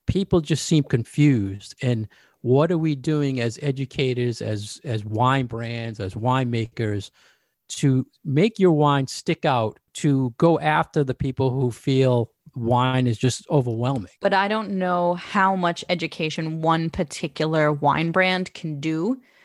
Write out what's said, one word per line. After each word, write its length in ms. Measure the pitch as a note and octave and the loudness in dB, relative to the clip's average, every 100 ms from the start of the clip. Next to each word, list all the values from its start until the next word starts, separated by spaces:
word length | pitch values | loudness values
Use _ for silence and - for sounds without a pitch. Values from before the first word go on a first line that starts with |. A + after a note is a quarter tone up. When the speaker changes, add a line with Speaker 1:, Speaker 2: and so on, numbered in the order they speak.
| - | -4
Speaker 1:
people 340 | F#3 G3 F3+ | -2 0 0
just 240 | D3+ D3+ - | 2 -2 2
seem 180 | D#3+ | 2
confused. 880 | - A#2+ - - D3 B2 G2 G2 - - | 2 -2 -2 2 4 4 0 -6 -14 -6
And 260 | B2+ A#2 G#2 - _ _ | -2 -2 -4 -12 _ _
what 280 | A#2 C3 E3+ | 2 4 4
are 80 | E3+ | 2
we 180 | D#3+ C#3 | 0 -2
doing 440 | C#3+ D3+ C#3 C3 | -2 0 0 0
as 180 | A#2 - | -2 -2
educators, 800 | D3 C3+ C3+ - C3 B2 B2 A#2 | -4 -4 -4 -2 -2 0 -2 -2
as, 380 | G#2+ G#2+ G#2 - | -4 -4 -6 -12
as 200 | C#3+ A2 G#2 | -6 -6 -4
wine 400 | G#2 B2+ C3+ A#2+ | 2 2 2 -2
brands, 520 | A2+ A#2 A#2 A2+ A2 | -6 -8 -8 -8 -8
as 140 | G2 A2 | -8 -4
winemakers, 960 | A#2+ C3 B2 A#2 A2 - A2 G2+ - _ _ _ _ _ _ | 0 0 0 -2 -4 -4 -4 -4 -8 _ _ _ _ _ _
to 360 | - C#3+ C3 - _ | -2 2 2 -2 _
make 360 | D#3+ C3+ A3 - | -4 0 0 4
your 140 | F#3 | 4
wine 340 | D3+ D3 C#3 C3 | 4 4 2 -2
stick 380 | - - - D#3 | -6 -6 -2 0
out, 340 | B2+ A2 - _ | 0 -2 -6 _
to 380 | - D3 C3+ B2+ - | -4 0 2 0 2
go 220 | E3+ D#3+ | 2 4
after 440 | D3+ D#3 D#3+ D#3 | 2 0 0 -2
the 120 | C3 B2 | -2 -2
people 340 | C3+ C3 C3 | -4 -2 -2
who 220 | C3 B2 | 0 -2
feel 580 | - - C3 C3 B2 A2+ _ - C3+ | -2 0 2 4 2 0 _ -16 -6
wine 520 | A2+ A#2+ B2+ C3 B2 | 0 2 2 2 0
is 100 | G#2+ | 0
just 320 | B2+ - - | 0 -2 0
overwhelming? 600 | D3 B2 A2+ B2 C3+ F#2 _ | 0 0 -2 -2 -4 -8 _
Speaker 2:
But 120 | G3 | 0
I 140 | F#3+ G3+ | 0 0
don't 240 | A3 G3+ | -2 -4
know 440 | F#3+ F3+ F3 F3 F3 | -4 -2 0 0 -2
how 400 | - G#3 F#3+ F#3+ | -2 0 2 2
much 280 | F3 E3+ - | -2 -2 -4
education 720 | F3 D#3+ - D#3+ E3 D#3+ D#3+ | -4 -4 -4 -6 -4 -6 -2
one 300 | D#3+ D#3+ E3 | 0 2 0
particular 800 | - D#3 - D#3 - D#3 D#3+ D3+ | -2 -6 -6 -8 -2 0 2 2
wine 400 | D3 D3 D3+ E3 | 2 2 2 0
brand 420 | F3+ F#3 F#3 F#3 | 2 2 0 -4
can 260 | - E3 D3 | -8 -8 -6
do 400 | D#3 D#3+ G3 B3+ _ _ | -4 -2 -2 -4 _ _